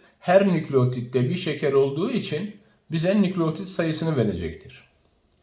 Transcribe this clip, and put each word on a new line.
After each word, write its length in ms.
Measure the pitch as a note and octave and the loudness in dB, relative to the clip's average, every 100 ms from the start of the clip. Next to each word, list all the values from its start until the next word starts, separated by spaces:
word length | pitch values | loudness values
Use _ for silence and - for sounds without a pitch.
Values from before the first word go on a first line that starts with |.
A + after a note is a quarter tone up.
| _ _ | _ _
her 300 | - F#3+ G3+ | 2 4 4
nükleotitte 800 | E3 - C3+ B2 B2+ - C3 D3+ | 2 2 2 2 0 -4 0 0
bir 40 | |
şeker 380 | F3+ D#3+ C#3+ D3 | -2 -4 -2 0
olduğu 380 | C3+ C#3 C#3+ A3 | 2 2 0 -2
için 460 | A#3 - D3+ G#3 - _ _ - | -2 -4 -6 -6 -10 _ _ -6
bize 320 | D#3+ F3 G#3 | -2 2 2
nükleotit 440 | F3+ F#3 D#3+ D#3+ G3 | 2 0 -2 -2 -6
sayısını 500 | - E3 D#3 D#3+ C#3 | -4 -2 -2 -2 0
verecektir. 680 | G#2 F2 D#2+ D#2+ - - _ _ _ _ _ _ | 0 -2 -6 -8 -16 -20 _ _ _ _ _ _